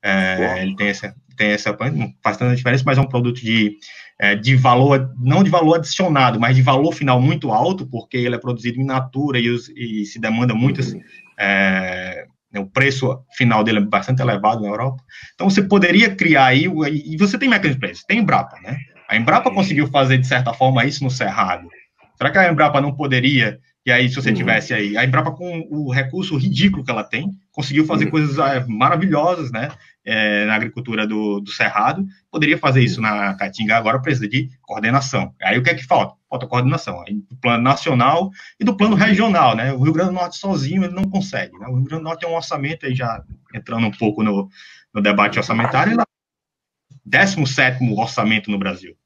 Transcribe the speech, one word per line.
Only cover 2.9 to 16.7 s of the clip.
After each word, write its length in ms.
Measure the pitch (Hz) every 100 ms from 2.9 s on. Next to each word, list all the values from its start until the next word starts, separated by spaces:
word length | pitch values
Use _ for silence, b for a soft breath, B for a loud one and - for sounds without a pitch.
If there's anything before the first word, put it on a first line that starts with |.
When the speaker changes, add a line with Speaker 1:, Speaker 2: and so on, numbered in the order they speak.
| 131
Speaker 1:
é 40 |
um 60 | 131
produto 320 | 127 120 120
de, 360 | 117 113 107 104 B B B B
é, 140 | 101
de 220 | 101 110 131
valor, 580 | 131 123 139 135 131 -
não 240 | 123 160
de 80 | 196
valor 240 | 175 156 165
adicionado, 640 | 156 - 190 147 127 110
mas 160 | 117 131
de 80 |
valor 280 | 131 135 151
final 280 | - 143 123
muito 300 | 131 156 -
alto, 340 | 110 151 190 127
porque 320 | 117 - 127
ele 160 | 120
é 60 | 120
produzido 420 | 127 120 117 120
in 40 | 135
natura 520 | 131 131 135 147 127
e 100 | 120
os, 220 | 120 117 -
e 300 | 117 110 101
se 140 | 113
demanda 360 | 110 113 127 110
muito 220 | 131 -
Speaker 2:
Uhum. 60 | 131
Speaker 1:
esse, 140 | - B B B -
é, 840 | 101 98 98 95 92 90 92 - - _ _ 101
o 100 | 98
preço 580 | - 135 131 135 - - -
final 260 | 123 110
dele 140 | 110 107
é 40 |
bastante 420 | 101 104 98 131
elevado 380 | 120 101 104 117
na 60 | 104
Europa. 340 | 107 131 131 _ B B _
Então, 120 | 196
você 140 | 196
poderia 540 | 190 202 175 180 226 196
criar 300 | 170 147 131
aí, 200 | 131
o, 160 | 175